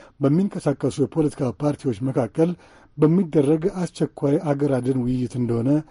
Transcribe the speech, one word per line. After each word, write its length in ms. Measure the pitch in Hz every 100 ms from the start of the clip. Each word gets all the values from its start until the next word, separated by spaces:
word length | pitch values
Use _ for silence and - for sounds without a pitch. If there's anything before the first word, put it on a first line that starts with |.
| - -
በሚንቀሳቀሱ 760 | 135 156 196 185 156 139 135 -
የፖለቲካ 520 | 131 165 151 - 131
ፓርቲዎች 460 | - 147 143 139 101
መካከል 500 | 131 135 117 - 165 175 - - - -
በሚደረግ 640 | 151 175 175 156 139 160 165 185
አስቸኳይ 600 | 170 - 151 - 143 143
አገር 280 | 151 143 143
አድን 260 | 131 123 131
ውይይት 340 | 120 127 120 123
እንደሆነ 340 | 120 117 120 151 156